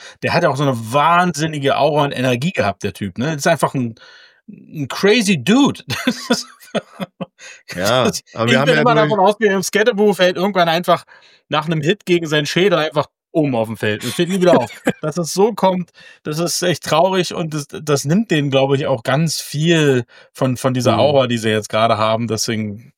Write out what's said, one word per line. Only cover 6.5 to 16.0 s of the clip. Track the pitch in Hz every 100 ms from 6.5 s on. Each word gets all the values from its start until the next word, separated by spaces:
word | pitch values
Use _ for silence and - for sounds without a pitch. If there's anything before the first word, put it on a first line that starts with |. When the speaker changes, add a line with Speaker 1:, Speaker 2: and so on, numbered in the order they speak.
| - - 208 - - 190 _ 180 _ - - -
Speaker 2:
Ja, | 87 98 127
Speaker 1:
Das, | 117 - -
Speaker 2:
aber | - 117
wir |
Speaker 1:
ich | 131
Speaker 2:
haben | 143
Speaker 1:
bin | -
Speaker 2:
ja |
Speaker 1:
immer | 240
Speaker 2:
durch | 220 214
Speaker 1:
davon | 208
ausgegangen, | 190 208 214 190
Scatterboo | 180 196 220 202 208
fällt | 185 185 175
irgendwann | 190 190 170
einfach | 160 180 165 - - - _ _
nach | 147 156
einem | 160
Hit | 147 202 -
gegen | 175 165
seinen | 151 151
Schädel | 170 190 170
einfach | 151 147 135 _ _
oben | 165 147
auf | 123 113
dem | 107
Feld | 107 104
und | 123
steht | 107 170
nie | 190
wieder | 180 156
auf. | 117
Speaker 2:
<laughs> | - - -
Speaker 1:
Dass | 156 175
es | 160
so | 180 214
kommt, | 208 190 185 175 _